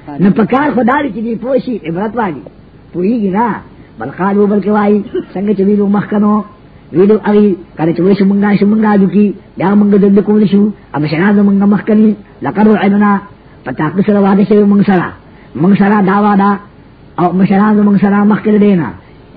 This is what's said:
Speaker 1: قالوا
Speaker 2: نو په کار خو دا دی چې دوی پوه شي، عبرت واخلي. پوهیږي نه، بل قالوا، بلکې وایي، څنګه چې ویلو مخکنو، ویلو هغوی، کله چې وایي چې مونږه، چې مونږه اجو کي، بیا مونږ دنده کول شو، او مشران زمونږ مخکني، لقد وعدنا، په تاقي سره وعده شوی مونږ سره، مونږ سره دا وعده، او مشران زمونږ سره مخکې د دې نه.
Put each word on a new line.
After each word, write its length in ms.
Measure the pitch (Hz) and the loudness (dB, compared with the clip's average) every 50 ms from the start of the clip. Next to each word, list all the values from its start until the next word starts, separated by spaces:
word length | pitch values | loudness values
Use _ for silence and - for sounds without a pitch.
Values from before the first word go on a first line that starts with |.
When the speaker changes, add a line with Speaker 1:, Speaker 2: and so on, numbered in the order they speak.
| - | -16
Speaker 1:
قالوا 160 | 151 147 139 180 | -12 -4 0 0
Speaker 2:
نو 60 | 208 | 0
په 140 | 156 226 208 | 2 0 0
کار 240 | 151 240 269 302 294 185 | 0 0 -2 -2 -2 -2
خو 80 | 240 | -2
دا 140 | 247 226 277 302 | 0 0 0 -2
دی 60 | 294 254 | -4 -6
چې 120 | 175 233 214 | -8 -8 -8
دوی 120 | 233 220 | -8 -8
پوه 220 | 156 214 254 - - | -8 -6 -4 -4 -4
شي، 220 | - 254 233 - - | -4 -6 -8 -8 -8
عبرت 300 | 160 165 180 214 220 214 | -8 -8 -6 -6 -6 -6
واخلي. 260 | 240 214 180 147 123 - - - - - - - - - - - | -6 -6 -6 -6 -10 -14 -20 -20 -20 -20 -20 -20 -20 -20 -12 -8
پوهیږي 360 | 165 180 208 247 233 202 185 175 | -4 -2 -2 -2 -2 -2 -2 -2
نه، 120 | 208 240 220 170 95 - - - - - - - - | -2 -2 -2 -4 -8 -12 -18 -20 -20 -20 -20 -16 -14
بل 100 | 110 139 | -14 -12
قالوا، 360 | - - 180 202 202 202 208 | -8 -6 -4 -2 0 0 0
بلکې 220 | 196 202 208 180 202 | 0 0 -2 -2 -2
وایي، 360 | 214 208 208 208 214 202 196 - - 370 - - - | -2 0 0 0 0 0 -2 -4 -8 -8 -8 -8 -8
څنګه 220 | 185 202 208 202 | -6 -4 -4 -2
چې 40 | 190 | 0
ویلو 260 | 196 202 208 202 202 196 | 0 0 0 0 0 0
مخکنو، 560 | 202 202 190 - 214 202 208 208 208 214 190 - - - - - - - - - | -2 -2 -2 -2 -2 0 0 0 0 -2 -4 -8 -14 -20 -20 -20 -20 -20 -14 -4
ویلو 240 | 127 165 196 202 214 208 - | 0 2 2 4 2 2 0
هغوی، 300 | 208 208 208 208 208 175 - - - - - | 0 2 2 2 2 0 -2 -8 -12 -8 -4
کله 140 | 156 170 160 | -4 -2 -2
چې 60 | 170 | 0
وایي 140 | 175 196 196 | 0 2 2
چې 80 | 196 | 2
مونږه، 360 | 196 196 202 202 202 208 202 - | 2 0 0 0 0 0 0 2
چې 60 | 202 202 | 2 2
مونږه 180 | 220 220 220 214 208 | 0 2 2 2 2
اجو 140 | 202 196 175 165 | 2 2 2 2
کي، 200 | 208 208 196 - - - - - | 2 0 0 -2 -6 -14 -16 -8
بیا 180 | - 156 190 208 | -4 -2 0 2
مونږ 200 | 208 208 202 208 196 202 | 2 2 4 2 2 4
دنده 180 | 196 196 208 | 4 2 2
کول 240 | - 208 214 214 214 | 2 2 2 2 2
شو، 160 | 160 196 202 208 214 - - - - - | 2 2 2 0 0 -2 -6 -14 -10 -8
او 60 | 139 | -6
مشران 320 | 151 151 160 151 190 214 202 | -4 -4 -2 0 0 2 2
زمونږ 260 | 208 202 202 196 196 202 202 208 | 2 2 2 2 2 2 0 0
مخکني، 400 | - - - 214 214 214 214 202 - - - - - | 0 0 0 0 2 2 2 0 -2 -8 -20 -14 -10
لقد 240 | 123 135 - 196 214 | -8 -6 -2 0 2
وعدنا، 460 | 214 214 175 185 202 202 208 208 202 202 190 - - - - - - - - - | 2 2 2 0 0 0 2 2 0 0 -2 -4 -10 -20 -20 -20 -20 -20 -16 -12
په 80 | 127 | -10
تاقي 300 | - - 156 151 160 196 | -8 -6 -6 -4 -2 -2
سره 180 | 190 208 208 202 | 0 0 2 2
وعده 240 | 196 196 202 196 202 | 2 2 2 2 2
شوی 200 | - 214 208 208 | 2 2 2 2
مونږ 180 | 202 202 202 175 | 4 2 2 2
سره، 220 | 202 185 175 135 95 - - - - - - - - - | 2 2 0 -2 -4 -8 -16 -20 -20 -20 -20 -20 -12 -6
مونږ 180 | 123 165 196 202 - | -2 0 2 2 2
سره 220 | 202 202 214 208 190 190 | 2 2 2 2 2 0
دا 60 | 185 208 | 0 0
وعده، 280 | 208 208 202 196 196 202 202 196 - - - - - - - - - - - 147 | 0 2 2 2 2 0 0 -2 -6 -14 -20 -20 -20 -20 -20 -20 -20 -12 -6 -4
او 140 | 175 175 | -2 -2
مشران 400 | 175 185 196 - 196 190 208 214 214 208 | 0 0 0 2 2 2 2 2 2 2
زمونږ 200 | 208 208 202 190 | 2 2 2 2
سره 240 | 208 196 202 202 208 | 2 0 2 2 2
مخکې 260 | 214 214 - - 214 208 | 2 0 0 0 0 2
د 40 | 208 | 2
دې 140 | 202 208 196 170 | 2 2 2 0
نه. 80 | 143 101 - - - - - - - - - | -2 -4 -10 -14 -20 -20 -20 -20 -20 -20 -20